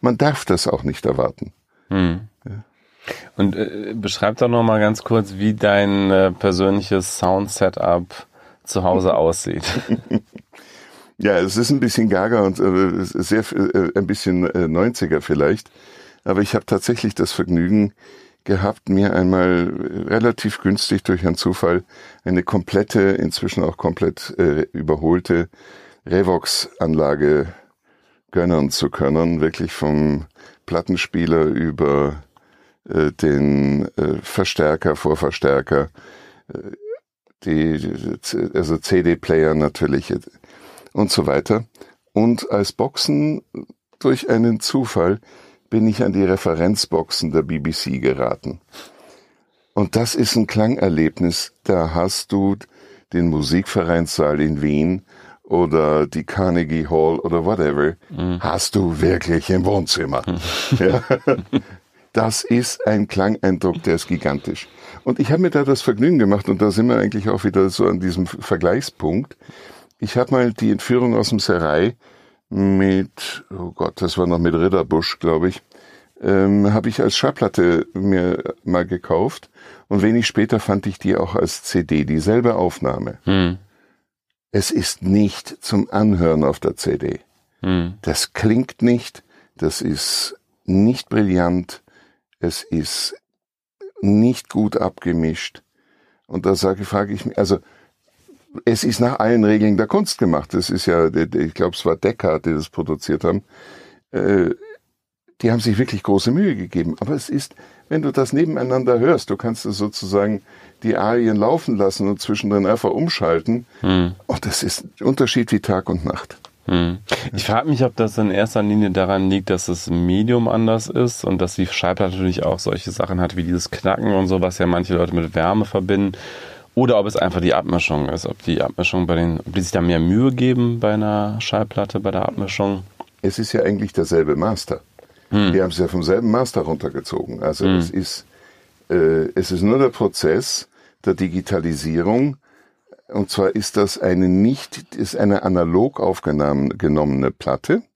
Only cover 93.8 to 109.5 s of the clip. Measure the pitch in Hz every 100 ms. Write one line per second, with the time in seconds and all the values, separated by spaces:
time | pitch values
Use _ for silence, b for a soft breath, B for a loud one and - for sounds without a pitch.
93.8 | 392 - 101 104 120 127 - - 104 -
94.8 | 92 - 90 85 80 80 - - _ _
95.8 | _ _ _ _ - 95 95 95 98 95
96.8 | 98 101 101 101 117 - 95 95 b b
97.8 | b b b b b - _ - - 113
98.8 | - 110 120 - 110 120 104 107 107 101
99.8 | 107 202 196 - 98 76 73 95 - 95
100.8 | - 85 80 82 82 80 80 - 90 -
101.8 | 85 80 95 120 92 78 85 76 78 -
102.8 | 78 76 - 78 - 98 - B B B
103.8 | B B _ - 95 98 87 - 440 -
104.8 | _ _ _ _ _ - - 117 113 101
105.8 | 127 101 - 98 120 151 202 107 90 87
106.8 | 82 - 113 147 - 143 - - B B
107.8 | B 160 147 135 131 139 160 147 127 127
108.8 | 127 120 139 143 - 98 117